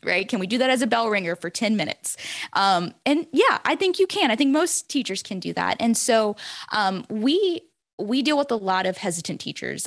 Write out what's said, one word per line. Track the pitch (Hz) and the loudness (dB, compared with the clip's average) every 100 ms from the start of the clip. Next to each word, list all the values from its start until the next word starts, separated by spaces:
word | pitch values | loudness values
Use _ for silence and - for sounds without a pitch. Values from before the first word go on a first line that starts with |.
right? | - 180 196 | -2 -2 0
Can | 208 | -2
we | 190 | 0
do | 240 | 2
that | 262 | 2
as | 254 | 2
a | 233 | 2
bell | 233 226 | 2 2
ringer | 202 170 175 | 0 -2 -4
for | 170 | -6
ten | - 220 214 | -2 0 0
minutes? | 151 - - - - - - | -2 -6 -8 -8 -10 -10 -4
Um, | - 196 180 175 - 262 | 2 4 4 0 -2 0
and | 294 320 | 0 2
yeah, | 285 508 - | 2 4 4
I | - 311 | 0 0
think | 381 349 | 0 2
you | 381 | 0
can. | 403 285 | 2 2
I | 220 | 4
think | 277 | 4
most | 302 339 - - | 4 2 -2 -4
teachers | 285 202 196 | -4 -4 -6
can | - 190 | -6 -8
do | 170 | -6
that. | 170 180 - | -2 -2 0
And | 233 226 | 2 2
so, | - 226 214 208 - - - | 2 2 2 -2 -10 -14 -6
um, | 214 196 190 - | 0 0 -2 -4
we, | 214 247 359 381 339 - _ _ - | -2 0 2 2 -2 -8 _ _ -8
we | 202 262 | -2 0
deal | 269 294 | 2 2
with | 285 | 0
a | 226 | -2
lot | 190 185 | 0 0
of | 185 185 | 0 -2
hesitant | 202 170 175 147 | -4 -4 -6 -8
teachers. | 147 - 123 147 | -10 -8 -8 -8